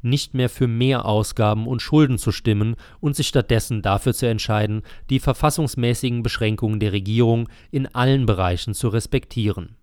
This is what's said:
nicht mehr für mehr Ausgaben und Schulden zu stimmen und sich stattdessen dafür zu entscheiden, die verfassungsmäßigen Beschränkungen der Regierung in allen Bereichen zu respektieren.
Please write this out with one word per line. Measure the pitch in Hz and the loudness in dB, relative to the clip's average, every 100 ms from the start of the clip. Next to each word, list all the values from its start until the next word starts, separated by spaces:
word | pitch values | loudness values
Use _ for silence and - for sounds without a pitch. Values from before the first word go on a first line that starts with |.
nicht | 120 143 - | 0 0 0
mehr | 127 123 | -2 -2
für | - 127 | 0 0
mehr | 117 127 131 | 2 2 2
Ausgaben | - 107 107 - 107 107 113 | 2 0 0 0 0 2 -2
und | 120 | -4
Schulden | - 151 147 117 | 2 4 4 2
zu | - | -2
stimmen | 101 117 104 107 117 - - | -2 0 0 0 -4 -10 -6
und | 147 143 | -4 -2
sich | 147 | 0
stattdessen | 139 113 113 - 110 | 0 2 0 0 -4
dafür | 101 98 - | 0 0 0
zu | 117 123 | 0 0
entscheiden, | 110 - 107 107 110 - - - | -2 -2 -2 0 -4 -8 -16 -2
die | 131 | 0
verfassungsmäßigen | - 127 151 147 147 - 120 120 127 120 | 0 2 0 0 -2 0 0 0 -2 -2
Beschränkungen | 113 - 110 107 113 107 | -2 -2 -2 0 -2 0
der | 107 | 0
Regierung | 101 98 110 117 117 117 - - | -2 -2 2 4 4 -2 -10 -8
in | 143 135 | -6 -4
allen | - 127 139 | 0 2 4
Bereichen | 117 95 90 87 - | 4 2 2 0 -4
zu | 104 120 | -2 -2
respektieren. | 110 - 135 - - 104 - 85 - | -2 -2 -4 -4 -4 -2 -2 -8 -16